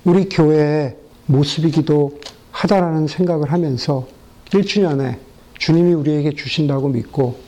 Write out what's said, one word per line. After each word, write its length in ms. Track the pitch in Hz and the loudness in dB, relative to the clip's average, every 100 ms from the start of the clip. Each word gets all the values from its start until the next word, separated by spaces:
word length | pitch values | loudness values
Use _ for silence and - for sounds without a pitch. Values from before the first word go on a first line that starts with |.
우리 260 | 180 185 190 | 2 2 2
교회의 680 | - 151 156 147 151 139 113 - - - | 2 4 4 2 0 -2 -8 -20 -10 0
모습이기도 920 | 135 147 - 160 151 156 147 143 143 - - - | 0 0 0 0 0 0 2 0 -4 -20 -20 -16
하다라는 560 | - 185 196 175 160 151 | -4 0 2 2 0 -2
생각을 440 | - 180 165 147 | -2 -2 0 -2
하면서, 540 | 175 156 123 - 135 120 - - - - | -2 -2 -2 -2 -4 -6 -16 -20 -20 -2
일 100 | 196 | -2
주년에 540 | 196 208 185 139 135 120 - - - - | 0 0 0 0 -4 -6 -14 -20 -20 -6
주님이 360 | - 165 175 | 0 4 4
우리에게 400 | 165 147 151 147 147 | 2 0 0 -2 -4
주신다고 540 | - - 147 139 139 | -6 -2 -2 0 -2
믿고 480 | 123 110 - 127 120 | -2 -4 -2 -2 -4